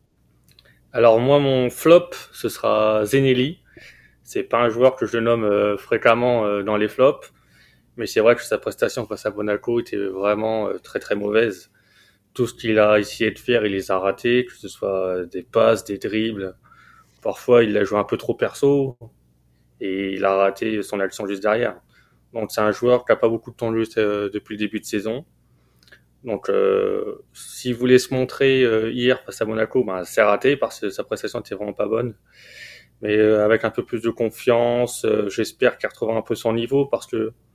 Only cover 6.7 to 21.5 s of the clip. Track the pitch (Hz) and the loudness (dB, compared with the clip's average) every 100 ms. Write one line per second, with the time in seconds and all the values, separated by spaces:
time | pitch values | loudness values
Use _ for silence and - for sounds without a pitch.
6.7 | 104 107 - 135 - - _ _ _ _ | 0 -2 4 2 2 -10 _ _ _ _
7.7 | _ _ - 107 113 110 120 - 107 110 | _ _ -12 -2 2 4 4 0 -4 -4
8.7 | - 110 - 110 104 107 101 104 104 - | -4 -4 -4 -8 -6 -6 -4 -4 -4 -2
9.7 | 117 117 104 98 95 101 107 110 110 101 | -4 -4 -6 -6 -2 -2 0 -2 -4 -4
10.7 | 92 - - - 104 104 110 117 95 - | -6 -8 -10 -6 -4 0 2 0 -2 -16
11.7 | _ _ _ _ _ _ - 117 - 113 | _ _ _ _ _ _ -6 -6 -4 0
12.7 | 107 104 107 101 - 110 - - 120 107 | 4 4 4 0 -2 -4 -2 0 0 0
13.7 | 98 92 95 98 98 120 123 123 - 98 | -4 -2 -2 -2 -2 0 0 0 -10 -18
14.7 | - 101 95 92 90 87 90 - 113 113 | -8 -4 -4 -4 -6 -8 -12 -4 2 4
15.7 | 113 - 98 104 110 113 104 92 - _ | 2 -2 -8 -4 -4 -4 -6 -10 -14 _
16.7 | _ _ _ _ _ 110 - - 120 110 | _ _ _ _ _ -8 -6 4 4 4
17.7 | 104 98 104 98 113 - 113 110 - 139 | 0 0 0 0 -4 -4 -2 -4 0 2
18.7 | 143 135 - 117 _ _ _ _ _ _ | 2 0 -8 -20 _ _ _ _ _ _
19.7 | _ 98 95 98 95 98 98 98 98 110 | _ -8 -6 -6 -2 0 2 2 0 -4
20.7 | 107 98 104 98 - 101 98 104 | -4 -4 -4 -4 -6 -6 -4 0